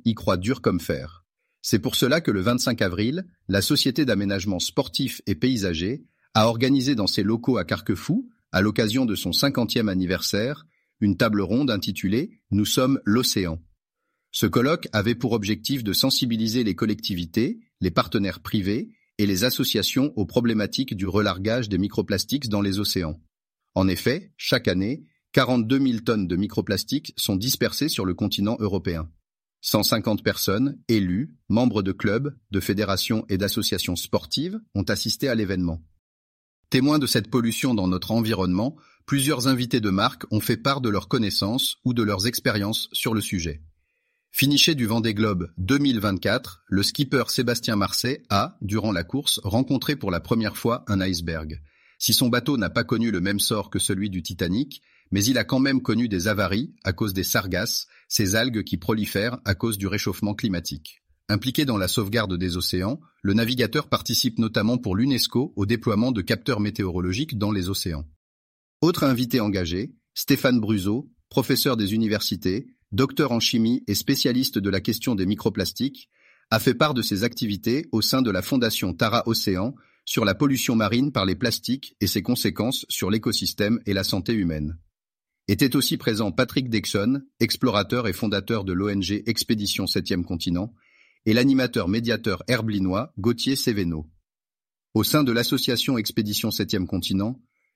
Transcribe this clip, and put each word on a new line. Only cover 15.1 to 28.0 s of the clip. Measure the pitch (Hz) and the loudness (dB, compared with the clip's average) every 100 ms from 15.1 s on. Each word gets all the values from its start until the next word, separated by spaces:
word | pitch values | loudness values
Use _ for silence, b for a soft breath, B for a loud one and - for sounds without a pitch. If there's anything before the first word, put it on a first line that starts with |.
pour | 120 123 | 0 0
objectif | 113 101 107 - 135 | 0 0 -4 -2 -2
de | 101 | 0
sensibiliser | 90 135 - 127 113 113 120 | 0 2 2 0 0 0 0
les | 110 87 | 0 0
collectivités, | 110 104 - 90 85 104 139 233 B _ | -2 -2 -4 -4 -2 0 0 -2 B _
les | 92 | 0
partenaires | 104 - 110 98 - | 2 2 0 -2 -4
privés | - 110 95 104 - b b - | -4 -2 0 -2 -6 b b -2
et | 101 | 0
les | 92 | 2
associations | 123 - 127 110 92 127 143 - | 0 0 0 0 0 0 0 0
aux | 90 | -2
problématiques | 123 117 107 101 - 131 101 | 0 2 0 -2 -4 -4 -4
du | 95 | -2
relargage | 101 104 90 101 120 110 | 2 0 0 -2 -2 0
des | 92 | 0
microplastiques | 98 - 95 98 - 143 127 | 0 -2 0 -2 -2 -6 -2
dans | 104 | -2
les | 101 98 | 0 -2
océans. | 101 95 82 80 _ _ _ _ _ 95 | -2 -2 -4 -6 _ _ _ _ _ 0
En | 95 | 2
effet, | 87 120 156 - - | 2 0 -2 -6 -10
chaque | - 127 110 | -2 0 0
année, | 90 101 151 b b b | 0 -2 -4 b b b
quarante-deux | - 123 127 110 135 | 2 4 2 2 2
mille | 135 113 120 | 2 0 0
tonnes | 110 87 | 0 2
de | 87 | 0
microplastiques | 101 - 95 95 - 143 - - | 0 -2 0 -2 -2 -6 -4 -4
sont | - 95 | -2 0
dispersées | 123 - 113 - 151 | 0 0 -2 0 -2
sur | - | 0